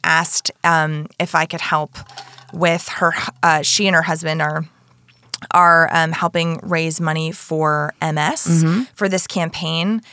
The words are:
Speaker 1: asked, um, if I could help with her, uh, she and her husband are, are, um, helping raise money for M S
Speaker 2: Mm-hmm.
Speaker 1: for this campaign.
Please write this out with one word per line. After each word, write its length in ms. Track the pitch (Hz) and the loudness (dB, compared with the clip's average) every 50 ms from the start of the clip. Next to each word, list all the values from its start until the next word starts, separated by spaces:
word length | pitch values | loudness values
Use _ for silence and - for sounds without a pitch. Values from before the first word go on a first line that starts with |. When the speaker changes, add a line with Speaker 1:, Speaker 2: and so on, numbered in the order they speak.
| - | 0
Speaker 1:
asked, 440 | 165 160 165 170 - - - - - - _ - | 2 2 2 2 0 -4 -4 -4 -6 -8 _ 0
um, 440 | 170 165 160 156 156 156 151 151 - - - | 2 2 2 2 0 -2 -6 -8 -10 -6 -6
if 160 | 175 - - | -6 -2 0
I 100 | 160 160 | -2 -2
could 140 | 165 - 160 | -2 -6 -8
help 380 | - - 160 156 151 - - - - - - - - - - - - - - | -4 -2 -2 -2 -2 -6 -10 -18 -20 -18 -20 -20 -20 -20 -20 -20 -20 -16 -6
with 340 | 170 180 170 165 170 - | 0 0 0 0 0 -4
her, 260 | - - - 180 165 170 - - - - - - | -8 -4 0 0 0 0 -2 -6 -8 -4 0 2
uh, 200 | 170 156 151 139 | 2 2 2 0
she 220 | - - - 202 | 0 0 0 2
and 80 | 196 175 | 2 2
her 40 | 165 | 2
husband 400 | 160 - 160 160 170 160 156 160 | 2 2 -2 -2 -2 -4 -2 -2
are, 220 | 151 151 156 156 156 - _ _ _ _ _ _ _ _ _ _ _ _ - - - - | -2 -2 -2 -4 -6 -8 _ _ _ _ _ _ _ _ _ _ _ _ -10 -10 -4 2
are, 380 | - 180 175 170 170 165 165 - - | 4 6 8 8 8 6 4 4 2
um, 180 | 165 160 160 | 0 0 0
helping 460 | 160 - 175 170 - 170 165 170 165 - - | -2 -2 -2 -2 -2 -2 -2 -2 -4 -6 -4
raise 380 | - 175 160 160 160 160 - | -4 -2 -2 -2 -2 -2 -2
money 300 | 170 156 156 160 160 160 | -2 -2 -2 -2 -4 -6
for 640 | - - - - 165 156 156 151 151 151 147 151 - _ | -8 -10 -8 -6 -2 0 0 0 0 0 -2 -4 -4 _
M 160 | - 160 151 | -4 -2 -2
S 300 | 151 151 - 311 - - | 0 0 0 0 -2 0
Speaker 2:
Mm-hmm. 360 | 170 170 165 160 160 175 220 262 - _ | 2 4 4 4 4 2 0 -2 -4 _
Speaker 1:
for 160 | - 208 196 | -4 -2 0
this 180 | 185 180 - | 0 -2 -2
campaign. 760 | - - 185 165 160 - - 175 160 160 165 170 202 220 220 - - | -2 -4 -4 -4 -4 -6 -6 -6 -4 -4 -2 -2 -2 -2 -4 -6 -10